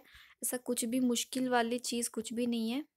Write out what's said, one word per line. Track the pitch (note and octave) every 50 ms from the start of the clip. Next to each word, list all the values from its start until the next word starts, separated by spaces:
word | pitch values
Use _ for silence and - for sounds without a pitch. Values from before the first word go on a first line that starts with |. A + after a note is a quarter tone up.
| - - - - - - - _ -
ऐसा | - -
कुछ | B3 - - B3 A#3 -
भी | A3+ A#3 C4
मुश्किल | B3+ B3 A#3+ A3+ - - - C4 B3+ B3+
वाली | B3 A#3+ A#3 A3+ A#3+ B3
चीज़ | A#3+ - A#3+ A#3 A#3 -
कुछ | - A3+ G#3+ - A#3
भी | A3+ B3
नहीं | A#3+ A#3 A#3 A3+ A3
है। | A#3 C4+ D#4 - _